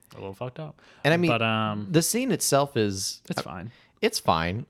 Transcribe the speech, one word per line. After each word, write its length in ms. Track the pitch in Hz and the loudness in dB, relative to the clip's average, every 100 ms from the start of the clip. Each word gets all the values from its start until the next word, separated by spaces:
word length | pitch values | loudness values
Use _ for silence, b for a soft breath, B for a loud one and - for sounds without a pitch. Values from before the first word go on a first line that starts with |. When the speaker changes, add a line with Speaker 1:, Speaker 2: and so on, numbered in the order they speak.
| _ | _
Speaker 1:
A 40 | 107 | -14
little 160 | 98 | -12
fucked 260 | 98 127 139 | -8 -10 -10
up. 200 | 156 - b b | -14 -16 b b
Speaker 2:
And 100 | 143 | 2
I 40 | 170 | 2
mean, 120 | 175 | 4
Speaker 1:
But, 120 | 117 | 2
um, 460 | 113 110 110 104 104 | 2 2 0 -2 0
Speaker 2:
the 100 | 165 | 2
scene 300 | 165 226 262 | 2 0 0
itself 460 | - - 139 143 120 | 0 2 2 2 2
is 440 | 104 98 98 - - | 0 0 -6 -8 -8
Speaker 1:
it's 100 | - | -8
Speaker 2:
uh, 40 | |
Speaker 1:
fine. 280 | - 85 101 b b b | -6 -10 -14 b b b
Speaker 2:
it's 160 | 220 - | -2 0
fine. 460 | - 82 85 101 | 2 2 2 -4